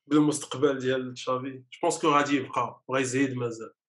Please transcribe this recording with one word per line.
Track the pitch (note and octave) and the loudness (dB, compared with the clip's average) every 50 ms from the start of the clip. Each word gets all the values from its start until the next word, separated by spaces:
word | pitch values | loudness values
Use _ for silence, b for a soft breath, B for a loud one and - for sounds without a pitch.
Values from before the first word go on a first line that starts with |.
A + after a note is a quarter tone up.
| _ - | _ 2
بالمستقبل | C#3+ D3+ D3+ D3 D3 - - - - B2+ C#3+ C#3+ C3+ C3 | 4 4 4 4 2 -2 -4 -8 -2 0 2 2 2 0
ديال | B2+ B2+ C3 C3 B2+ B2+ B2 | 0 0 0 0 -2 -6 -8
تشافي. | B2 - C3 B2+ B2+ C3 C#3 | -8 -4 -4 -4 -4 -4 -6
جو | C3 B2+ - _ - - | -10 -12 -16 _ -8 -2
بونس | - E3+ D#3+ - | -2 -2 0 2
كو | - D#3+ | 2 4
غادي | C#3+ C#3+ C#3+ C#3 C#3+ | 4 4 4 4 2
يبقى | C3+ B2 - - C3 A#2+ A#2 - - _ - | 0 0 0 -2 -2 -2 -2 -4 -10 _ -4
وغيزيد | B2+ C3+ C3 A#2+ B2+ C3 C#3 C3 B2+ | -2 -2 0 0 0 0 0 0 0
مازال، | B2 A#2+ A#2 A2 A2+ - - - _ _ | -2 -4 -4 -6 -8 -12 -14 -16 _ _